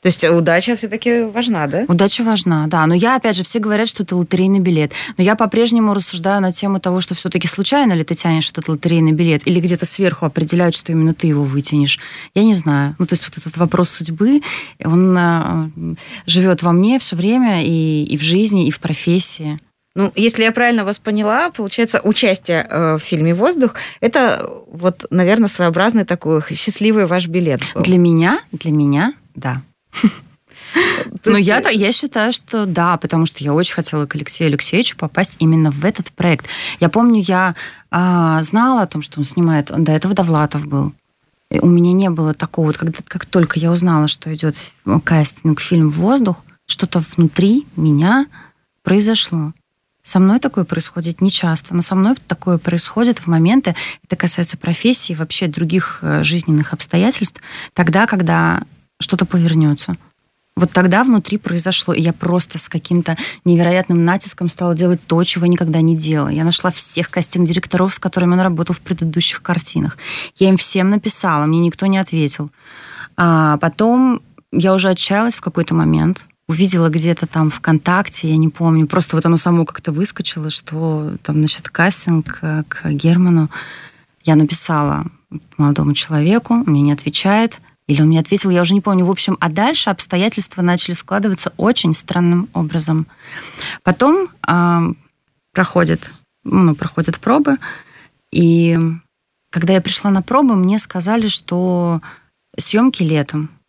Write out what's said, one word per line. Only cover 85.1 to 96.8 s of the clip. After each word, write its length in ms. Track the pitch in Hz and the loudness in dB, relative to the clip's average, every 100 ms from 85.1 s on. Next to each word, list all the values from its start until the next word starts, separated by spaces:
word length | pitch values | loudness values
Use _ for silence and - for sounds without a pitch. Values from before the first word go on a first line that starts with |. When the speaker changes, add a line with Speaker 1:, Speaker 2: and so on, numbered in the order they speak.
| - _ 160 _ - | -12 _ -18 _ -2
Speaker 2:
молодому 360 | 147 147 147 | 0 2 0
человеку, 600 | 143 - 156 151 226 - | 0 -2 0 2 2 2
он 100 | 233 254 | 0 2
мне 160 | 147 | 2
не 100 | 143 | 2
отвечает, 680 | 147 - - 190 208 226 - _ _ - | 0 -2 -2 0 2 0 -4 _ _ -4
или 140 | 143 | 2
он 60 | 156 | 4
мне 120 | 160 | 4
ответил, 300 | 156 196 196 | 2 0 2
я 120 | 180 | 2
уже 120 | 175 | 2
не 60 | 202 | 2
помню. 220 | 202 190 180 | 2 0 0
В 40 | |
общем, 260 | 190 - 190 | 0 -2 -2
а 80 | 170 | -2
дальше 400 | 156 220 311 - | 0 0 0 -2
обстоятельства 720 | 190 - 175 208 220 196 - | -4 -4 -2 -2 -2 -6 -2
начали 320 | 175 175 - | 0 0 -2
складываться 580 | 175 - 196 208 190 - - | -4 -4 -2 -2 -2 -6 -2
очень 360 | 190 247 170 | 0 0 0
странным 540 | 160 - 180 175 175 180 | -2 -2 0 2 0 -2
образом. 520 | - 156 160 156 160 156 _ - - - - - - | -4 -4 -4 -2 -2 -2 _ -20 -18 -18 -14 -12 -6
Потом, 440 | - 180 262 349 370 _ - | -4 2 2 2 0 _ -2
а, 360 | 175 175 170 170 175 _ _ _ _ _ | 0 2 2 0 -4 _ _ _ _ _
проходит, 600 | - 180 - 165 165 - - _ _ | -4 0 0 0 -2 -6 -20 _ _
ну, 300 | - 185 180 | -2 2 4
проходят 440 | 143 | 2